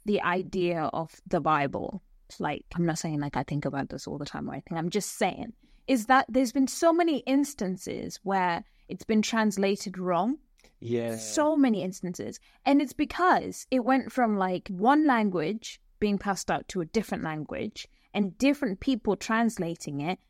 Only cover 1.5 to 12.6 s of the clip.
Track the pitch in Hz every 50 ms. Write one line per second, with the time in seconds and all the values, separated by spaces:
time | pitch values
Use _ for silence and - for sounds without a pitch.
1.5 | 156 147 147 143 - 98 - - - 190 - _ _ - _ - - - 185 151
2.5 | 147 - - - - 175 170 170 156 - - 165 151 147 143 143 - 131 131 -
3.5 | 147 147 - 139 139 139 135 - 131 135 - - 143 143 147 - - 147 147 -
4.5 | 135 135 - - 180 165 160 175 160 208 180 - - - 220 185 - - - 233
5.5 | - _ _ _ _ _ _ - 269 240 208 - 262 262 262 - 220 254 269 226
6.5 | - 277 269 247 - - 339 330 330 339 349 330 302 247 - 247 262 285 285 277
7.5 | - - 214 185 185 185 - - - - - - - - - 196 196 190 180 180
8.5 | 170 - 214 _ _ _ _ - - 180 - - 226 214 208 - - 226 220 214
9.5 | 196 196 196 196 208 202 - 202 185 185 180 180 180 170 185 233 285 - _ _
10.5 | _ _ _ _ _ - - 117 120 117 117 117 - - - - - 320 294 302
11.5 | 320 302 269 254 220 190 - 185 185 - - 175 180 - 104 107 - - _ _
12.5 | _ _